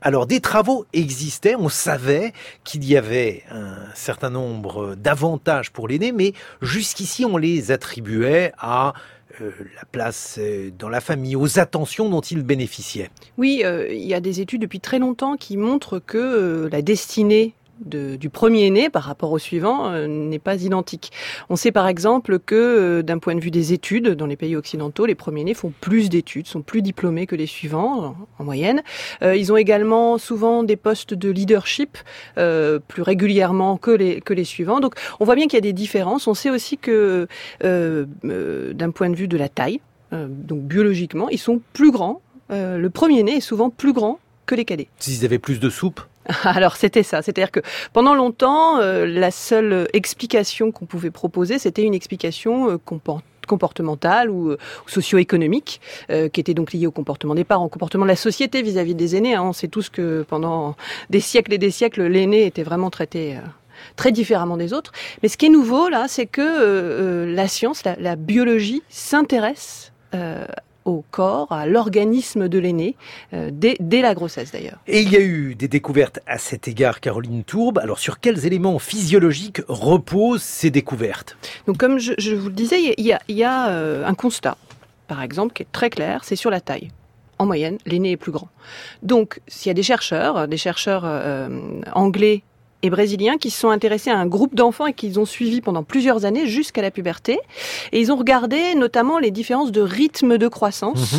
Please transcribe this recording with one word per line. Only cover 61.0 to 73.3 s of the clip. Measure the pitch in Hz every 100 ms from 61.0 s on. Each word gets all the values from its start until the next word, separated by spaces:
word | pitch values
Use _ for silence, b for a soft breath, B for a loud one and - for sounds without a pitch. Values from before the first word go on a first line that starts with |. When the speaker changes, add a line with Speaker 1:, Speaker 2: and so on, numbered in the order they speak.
| B
Speaker 2:
des | 202
siècles | - 240 220
et | 202
des | 196
siècles, | - 233 220
l'aîné | 175 190 190 214 202
était | 170
vraiment | 151 175 185
traité, | - 160 170 151 127
euh, | 160 - _ B B -
très | 254
différemment | 226 208 202 175 170
des | 170
autres. | 269 - B B B
Mais | 214
ce | -
qui | 311
est |
nouveau | 311 233 254 359
là, | 262 262
c'est | - 233
que, | -
euh, | 302 320
euh, | 214 196 175 123 185 175 170
la | 175 190
science, | - 233 311
la, | 196 175
la | 175
biologie | 165 160 220 240 226 208 269 - - - 285
s'intéresse, | 294 247 214 294 - - - _ -
euh, | 185 170 160 - - _ _
au | - 165 -
corps, | - 185 240 294
à | 156 151
l'organisme | 226 214 196 208 247 - 214 185
de | 185
l'aîné, | 180 170 175 - B B B